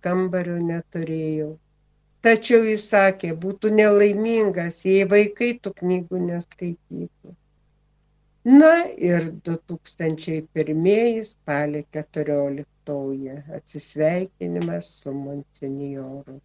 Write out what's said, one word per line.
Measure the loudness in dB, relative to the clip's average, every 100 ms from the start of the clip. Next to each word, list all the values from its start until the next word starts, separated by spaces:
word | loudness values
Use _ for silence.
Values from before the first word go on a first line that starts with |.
kambario | -4 -2 -2 -2 -4 -4
neturėjo. | -4 -6 -8 -8 -6 -4 -4 -4 -6 -10 _ _ _ _ _ _
Tačiau | 2 2 4 4 4
jis | -2 2
sakė, | 4 4 2 -6 -6
būtų | -8 -4 2
nelaimingas, | 4 6 6 4 2 0 0 0 -2 -6 -4
jei | 2 2 4
vaikai | 4 4 0 -4 -4
tų | -10 -6
knygų | -2 -2 -4 -6
neskaitytų. | -4 -6 -10 -12 -10 -10 _ -12 -12 _ -20 -20 _ _ _ _ _ _ _ _ _ _ 8
Na | 10 10 6 2
ir | -2 0 0 -2 -8
du | -8 -8
tūkstančiai | -8 -14 -14 -6 -6 -4 -6 -8
pirmieji | -6 -4 -2 0 2 2 2 -2
spalio | -8 -14 -6 -4 -2 -6 -8
keturioliktoji | -12 -8 -6 -2 -2 -2 -6 -12 _ -10 -8 -6 -8 -10 -14 -16
atsisveikinimas | -18 -16 -16 -12 -2 -2 -2 -6 _ -8 -4 -4 -6 -10
su | -16 -12
monsinjoru. | -10 -10 -12 -16 _ -12 -10 -10 -12 -14 -16 -18 -20